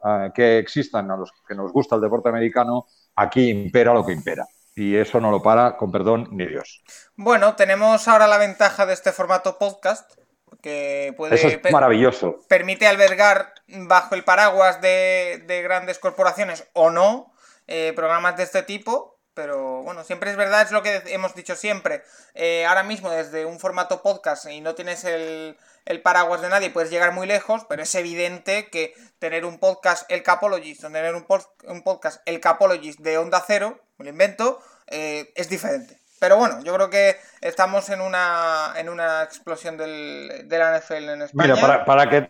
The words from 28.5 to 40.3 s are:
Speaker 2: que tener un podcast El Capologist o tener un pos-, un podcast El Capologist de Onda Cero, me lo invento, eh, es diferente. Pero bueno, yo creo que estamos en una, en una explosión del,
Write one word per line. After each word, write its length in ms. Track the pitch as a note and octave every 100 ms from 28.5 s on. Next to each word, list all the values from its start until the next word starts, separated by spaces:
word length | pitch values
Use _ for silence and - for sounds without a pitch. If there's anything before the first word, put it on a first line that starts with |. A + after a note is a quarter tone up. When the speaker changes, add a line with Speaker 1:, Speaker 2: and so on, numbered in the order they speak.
| G3+ G#3
Speaker 2:
que 220 | E3 D#3+ - _ _
tener 260 | E3 E3 F3
un 140 | E3
podcast 500 | F#3+ F#3 F#3 E3+ -
El 140 | F3+
Capologist 640 | F3+ F3+ G#3 F#3 D#3 C#3+ D#3
o 20 |
tener 260 | D#3 E3 E3+
un 100 | D#3+
pos-, 240 | F#3+ - _ -
un 160 | F3
podcast 380 | F#3+ F#3 - - -
El 140 | E3
Capologist 600 | E3+ E3 F#3+ F3 D3+ D3
de 160 | D#3 D#3
Onda 260 | E3 F3+ -
Cero, 340 | G#3 G3 E3 _ _
me 80 | C#3+
lo 60 |
invento, 480 | D#3 G3+ G3 A#3+ B3+ _ _ _
eh, 440 | D3+ D#3 D3+ G3 -
es 140 | E3
diferente. 500 | F#3 - C#3 A#3+ _ _ _
Pero 160 | F#3 G3+
bueno, 240 | A#3 A#3
yo 100 | D#3+
creo 160 | F#3 F#3+
que 260 | G3+ G3 F#3+ - _
estamos 480 | E3+ E3+ F#3+ G3 F#3+
en 120 | F#3+
una, 720 | F#3+ F#3 F3 E3+ E3 D#3 D3+ E3
en 120 | E3
una 340 | E3+ E3 D#3+
explosión 540 | D#3 - - D#3+ E3+ D#3+
del, 720 | D#3+ D#3 D3 C#3+ C#3+